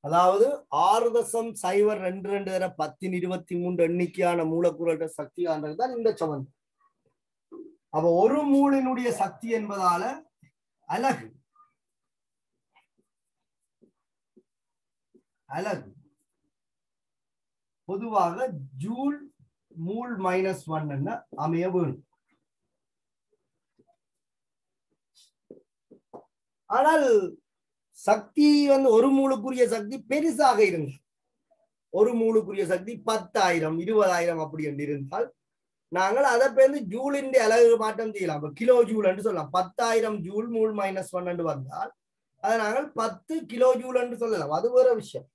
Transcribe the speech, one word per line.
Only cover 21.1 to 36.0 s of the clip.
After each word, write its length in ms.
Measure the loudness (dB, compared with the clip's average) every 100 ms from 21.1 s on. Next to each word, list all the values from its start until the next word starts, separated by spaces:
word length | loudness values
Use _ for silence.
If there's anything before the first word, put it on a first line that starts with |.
| -8 _ -8
அமைய 240 | -4 -2 -2 -2
வேணும். 260 | -2 -6 _ _ _ _ _ _ _ _ _ _ _ _ _ _ _ _ _ _ _ _ _ _ _ _ _ _ _ _ _ _ _ _ _ _ _ -20 _ _ _ -20 _ -20 _ _ _ _ _
ஆனால் 380 | 2 4 4 4 2 0 -10 _ _ _ _ _ -6 0
சக்தி 400 | 0 0 4 6 6 6
வந்து 160 | 4 6 6
ஒரு 100 | 6 4
மூலுக்குரிய 480 | 2 0 -4 0 2
சக்தி 240 | 2 -6 -12 -4
பெருசாக 500 | -2 0 4 4 6 4
இருந்தால், 300 | 2 -6 -10 _ _ _ _ _ _ _ _ _
ஒரு 180 | 2 2 4
மூலுக்குரிய 460 | 2 2 0 -4 -2
சக்தி 200 | -2 -4 -8 -4
பத்தாயிரம், 680 | -4 -2 0 2 2 -2 -4
இருபதாயிரம் 580 | 0 2 4 2 0 -2
அப்படி 200 | -6 -6 -8
என்று 140 | -6 -6
இருந்தால், 400 | -6 -8 -6 -8 _ _ _ _ _ _
நாங்கள் 360 | -2